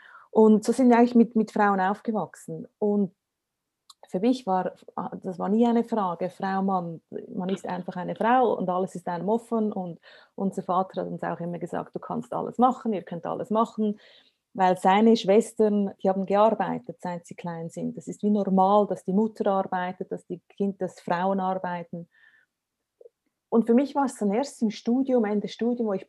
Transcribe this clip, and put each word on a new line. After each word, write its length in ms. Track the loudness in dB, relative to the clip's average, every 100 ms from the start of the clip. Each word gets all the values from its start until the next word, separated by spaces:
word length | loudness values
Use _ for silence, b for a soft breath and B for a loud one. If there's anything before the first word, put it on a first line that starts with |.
| B B B
Und 300 | 6 8 6
so 80 | 4
sind 200 | 4 6
wir 60 | 6
eigentlich 200 | 6 6
mit, 180 | 4
mit 160 | 2 0
Frauen 300 | 2 2 2
aufgewachsen. 880 | 0 -2 -4 -4 -4 -10 -14 -12 -12 -4
Und 340 | 0 2 0 _ _ _ _ _ _ _ _ -20 -8
für 140 | -2
mich 260 | 0 0 0
war, 300 | -2 -2 -8 -14 -10 -10 -10
das 160 | -10 -6
war 80 | 0
nie 180 | 2 4
eine 160 | 2
Frage, 480 | 0 -2 -2 -4 -6
Frau, 320 | -6 -4 -2
Mann, 380 | 0 -2 -4 -10 -14 -14 -10
man 140 | -8 -6
ist 180 | -6 -6
einfach 300 | -8 -8 -8
eine 180 | -8
Frau 400 | -2 2 2 2
und 140 | 0 -2
alles 260 | -2 -4
ist 140 | -6 -8
einem 200 | -6 -2
offen. 440 | -2 -2 -2 -2
Und 260 | -4 -10 -12 b b b -4
unser 260 | -4 -4
Vater 380 | -2 -2 -2 -6
hat 80 | -8
uns 160 | -6
auch 160 | -6 -6
immer 180 | -8 -8
gesagt, 380 | -8 -8 -8 -10
"Du 20 |
kannst 340 | -8 -10 -6
alles 260 | -6 -4 2
machen, 340 | 2 0 -4
ihr 100 | -6
könnt 240 | -6 -10 -8
alles 240 | -6 -2
machen." 480 | -2 -2 -2 -4 -4 b b b b _
Weil 240 | 0 2 2
seine 380 | 2 4 6 4
Schwestern, 760 | 4 2 2 0 0 2 -2 -2
die 80 | -2
haben 180 | -2 0
gearbeitet, 720 | 4 4 2 -2 -6 -10 -10
seit 260 | -8 -10 -12
sie 80 |
klein 340 | -14 -12 -10 -10
sind. 280 | -8 -10 -10
Das 100 | -12
ist 160 | -4
wie 80 | 0
normal, 560 | 0 2 4 6 4 2
dass 160 | -2
die 100 | -2
Mutter 380 | 0 0 0 0
arbeitet, 640 | 0 -2 -4 -6 -8 -10
dass 140 | -10 -10
die 140 | -14 _ -6
Kind-, 240 | -4 -4
dass 200 | -8 -6
Frauen 400 | -4 -2 0 0
arbeiten. 680 | -2 -2 -4 -8 -10 -14 -14 b b b b _ _ _ _ _ -20 _ _ _ 0
Und 140 | 2 4
für 80 |
mich 220 | 4 2 0
war 80 |
es 100 | -2
dann 180 | -2 -2
erst 300 | 0 -2 -4
im 80 | -4
Studium, 540 | -4 -2 0 2 0
Ende 240 | 0 -2 -4
Studium, 400 | -4 -4 -2 -2
wo 40 |
ich, 160 | -4